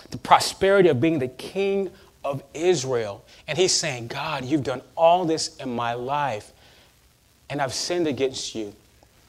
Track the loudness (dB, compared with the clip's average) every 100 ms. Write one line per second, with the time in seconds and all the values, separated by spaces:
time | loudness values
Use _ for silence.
0 | -14 -4 4 4 4 0 4 6 6 6
1 | 2 2 -2 -8 -10 -4 -2 -2 -4 -10
2 | -20 _ -8 -8 -10 -2 0 2 0 -4
3 | -4 -10 -18 -18 -6 0 0 0 -2 -6
4 | -10 -8 -6 -6 -2 -2 -2 -6 -8 2
5 | 4 4 2 -2 -4 -8 -6 -4 -4 -4
6 | -4 -2 -2 -6 -12 _ -20 _ _ _
7 | _ _ _ _ -10 -6 -4 -4 -4 -2
8 | 0 0 -2 -2 -10 -8 -10 -12 _ _
9 | _ _